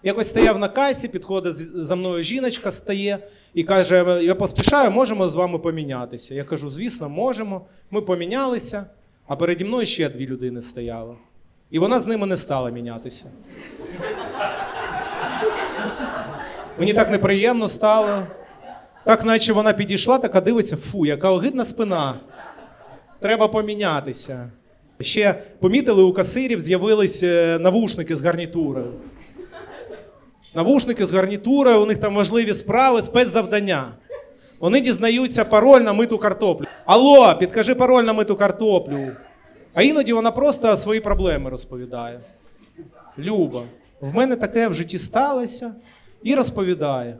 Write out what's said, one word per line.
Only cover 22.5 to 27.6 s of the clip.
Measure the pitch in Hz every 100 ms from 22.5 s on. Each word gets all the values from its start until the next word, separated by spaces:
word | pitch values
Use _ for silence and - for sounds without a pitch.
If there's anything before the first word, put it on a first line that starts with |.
| - - - - - _ -
Треба | 202 220 214
помінятися». | 220 214 208 196 151 135 120 - 131 120 - _ _ _ _
Ще | - - 202 180 - -
помітили, | 185 240 262 202
у | 190
касирів | 185 180 240 262 226
з'явились, | 156 180 196 214 196 -
е, | 180 170 165 165